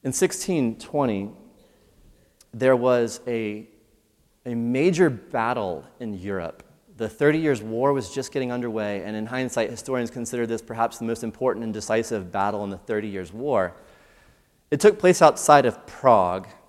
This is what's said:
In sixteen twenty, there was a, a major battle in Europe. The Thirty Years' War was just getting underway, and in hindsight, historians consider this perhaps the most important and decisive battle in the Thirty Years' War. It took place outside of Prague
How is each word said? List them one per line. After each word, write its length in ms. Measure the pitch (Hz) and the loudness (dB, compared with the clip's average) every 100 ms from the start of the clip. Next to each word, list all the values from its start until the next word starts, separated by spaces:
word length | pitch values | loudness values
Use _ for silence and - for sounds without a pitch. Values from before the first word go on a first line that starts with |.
In 80 | 156 | -6
sixteen 640 | 127 185 - - 175 123 113 | 0 -2 -2 -4 0 0 -4
twenty, 540 | - 147 135 101 101 - - _ _ _ _ _ - _ _ _ _ | -6 -2 0 0 -6 -12 -20 _ _ _ _ _ -20 _ _ _ _
there 220 | 117 131 127 | -2 2 4
was 460 | 127 123 117 117 - | 4 2 0 -4 -6
a, 420 | 117 107 107 113 _ _ _ _ _ _ _ - | -4 -4 -8 -12 _ _ _ _ _ _ _ -8
a 80 | |
major 560 | 117 117 127 165 170 175 | -4 -2 2 2 4 2
battle 760 | 120 - 127 113 123 98 80 - _ | 2 -6 -4 -2 -2 -4 -6 -12 _
in 140 | 117 | -10
Europe. 480 | 101 95 98 85 - - _ _ 147 | -10 -8 -6 -8 -12 -20 _ _ -10
The 100 | 110 | -10
Thirty 320 | - 143 156 | 2 2 4
Years' 240 | 160 127 | 0 -2
War 300 | 107 113 135 | -2 -2 0
was 200 | 139 107 | 0 -4
just 180 | - 127 | -8 -6
getting 200 | 143 127 | -6 -4
underway, 500 | 123 120 110 104 101 | -4 -4 -4 -4 -6
and 120 | 90 107 | -6 -8
in 100 | 110 | -6
hindsight, 440 | 127 127 123 110 | -6 -4 -2 -4
historians 420 | 117 - 131 117 | -6 -6 -4 -4
consider 340 | 123 117 123 117 | -6 -8 -4 -4
this 160 | 113 | -4
perhaps 360 | - 113 113 - | -8 -2 -2 -2
the 80 | 113 | -6
most 180 | 113 | -6
important 400 | 117 - 127 107 | -6 -4 -2 -2
and 100 | 113 | -4
decisive 580 | 107 104 113 113 113 90 | -8 -2 -2 -2 -6 -6
battle 320 | 98 101 104 | -2 -2 -2
in 60 | 101 | -6
the 80 | 95 | -10
Thirty 300 | - 107 107 | -6 -6 -4
Years' 260 | 98 87 | -8 -10
War. 420 | 101 139 120 90 - - - _ _ _ _ _ _ _ | -10 -2 0 0 -4 -20 -20 _ _ _ _ _ _ _
It 100 | 143 | 4
took 200 | 208 208 | 4 6
place 220 | 180 175 | 4 8
outside 440 | 156 - - 147 127 | 6 6 6 6 6
of 220 | - - | 0 -12
Prague 600 | - 135 113 90 92 95 - | 0 6 6 6 0 -8 -20